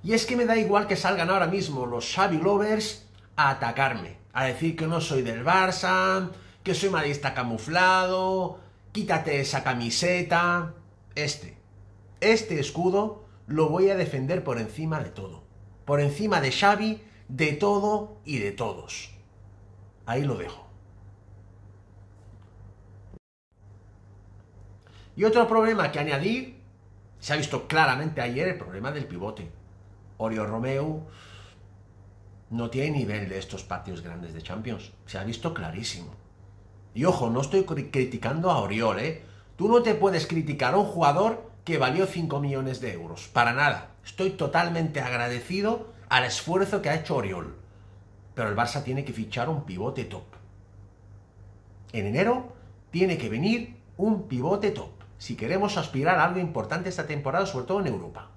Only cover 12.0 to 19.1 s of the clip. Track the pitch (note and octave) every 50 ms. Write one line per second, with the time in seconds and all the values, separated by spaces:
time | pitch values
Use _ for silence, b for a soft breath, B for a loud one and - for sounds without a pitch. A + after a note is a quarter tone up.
12 | - - - - - G#3 A3+ A3 A3 - F3 D3+ C3+ - - E3+ F3 F3+ F3+ G3+
13 | G#3+ A3 G#3+ B B B B B B - D3 D#3 D#3+ D3 D3+ F3+ F#3+ G3 G3 F#3
14 | E3+ - - C3+ C3 C#3 F3 F#3 C3 C#3+ B2 A#2 A2+ G#2+ - D3 D#3+ D#3+ D#3+ D3+
15 | A#2+ F2 - - G2 F#2+ E2 - - - - - - - - - - - C#3+ D3
16 | C#3+ C#3+ C#3+ - G#3 G#3+ F#3+ E3+ C#3 C3+ B2+ - - G3+ G#3 G3+ A3 A3 A3 G#3+
17 | B B B B B B C3 B2+ D#3+ D3+ C#3+ D3 G3+ G3+ G#3 G3+ G3 G#3 G#3+ G#3
18 | G#3+ - - - - D3+ D3 A#2+ G2+ G2+ - - A#2+ G#2+ F#2+ F2 D#2+ - - -
19 | - -